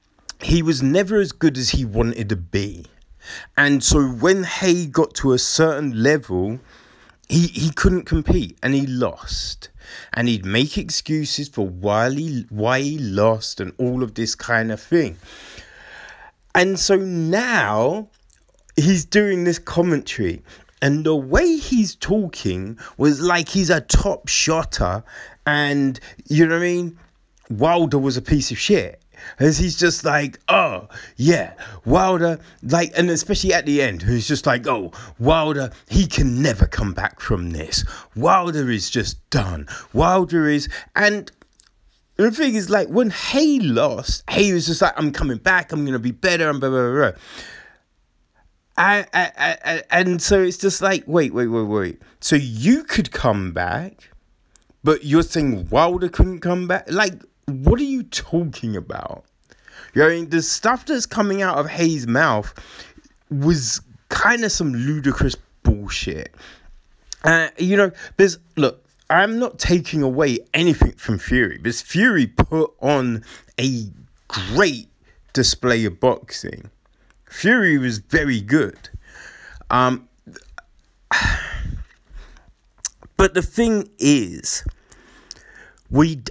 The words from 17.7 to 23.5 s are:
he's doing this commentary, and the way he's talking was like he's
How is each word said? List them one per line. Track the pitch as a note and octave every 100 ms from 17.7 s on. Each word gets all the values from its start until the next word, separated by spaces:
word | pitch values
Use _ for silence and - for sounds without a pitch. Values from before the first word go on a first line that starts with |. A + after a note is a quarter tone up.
| G#2+ B2+ G3 G#3+ _ _ _ _ _ _ -
he's | D3+ F#3 C#3+
doing | G#3 G#3 F3+
this | F3 E3+
commentary, | - F3 F3 D3 - - F#2 E2+ - - _ _
and | C#3 D3 D#3
the | D#3
way | C3 F#3 F4 D#4+
he's | - B3+ G3 -
talking | - G#3 F#3 - G#2 F#2 F#2+ A2+ - -
was | D3 C#3
like | F3 F3
he's | D#3+